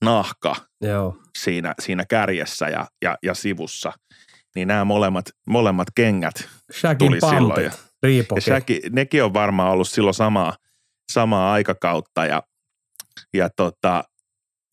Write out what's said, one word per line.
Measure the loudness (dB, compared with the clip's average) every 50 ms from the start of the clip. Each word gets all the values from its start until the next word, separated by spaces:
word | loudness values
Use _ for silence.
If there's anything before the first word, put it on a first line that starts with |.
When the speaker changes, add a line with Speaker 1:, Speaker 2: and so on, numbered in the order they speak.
| 0
Speaker 1:
nahka | 2 2 2 0 -2 -6 -4 -4 -4 -4 -4 -8 _ _ -8
Speaker 2:
Joo. | -4 -2 -2 -2 -2 -4 -6 -10 _ _ -12 -8
Speaker 1:
siinä, | -4 -4 -4 -4 -4 -6 -8 -8
siinä | -6 -6 -4 -4 -2 0
kärjessä | 0 0 2 0 -2 -2 -4 -6 -6 -6 -4 -4
ja, | -4 -6 -8 -8 _ -6
ja, | -4 -4 -4 -4
ja | -4 -6 -4
sivussa. | -4 -4 -4 -4 -4 -8 -10 -10 -10 -10 -10 -10 _ _ _ _ _ _ _ _ _ _ _ -8
Niin | -4 -2 0
nämä | 0 0 2
molemmat, | 2 2 2 2 0 -2 -4 -6 -10 -16 _ -4
molemmat | 0 0 2 2 2 2 0 -2 -2 0
kengät | 0 2 2 2 0 -2 -4 -6 -8 -16 -16 -20 -20 _ -16
Speaker 2:
Shaqin | -8 -2 0 0 2 4 4 4
Speaker 1:
tuli | 4 4
silloin. | 2 2 4 4 2 2
Speaker 2:
pampit, | 2 0 -2
Speaker 1:
Ja, | -4 -6 -10 -18 _ _ 0
Speaker 2:
Reebok. | 2 2 4 4 2 0 -2 0
Speaker 1:
ja |
Shaqi-, | 2 2 2 0 0 -2 -4 -4 -4 -4
nekin | -2 -2 -2 2 2 2 2
on | 4 2
varmaan | 2 2 2 2 2 2 2
ollut | 4 2 2 0
silloin | 2 2 2 2 2
samaa, | 2 2 2 2 2 0 -2 -4 -8 _ _ _ _ _ _ _ _ _ -4
samaa | 0 0 2 2 2 2 2 2
aikakautta. | 2 2 0 0 -2 -2 -2 -2 -2 -2 -4 _ -4 -4 -2
Ja, | 0 -2 -4 -4 _ _ _ _ _ _ _ _ _ _ -20 -20 _ -20 -20 -12 -4 -2
ja | 0 0 0 0
tota, | -2 -2 -2 -2 -2 -2 0 0 0 -4 _ _ _ _ _ _ _ _ _ _ _ _ _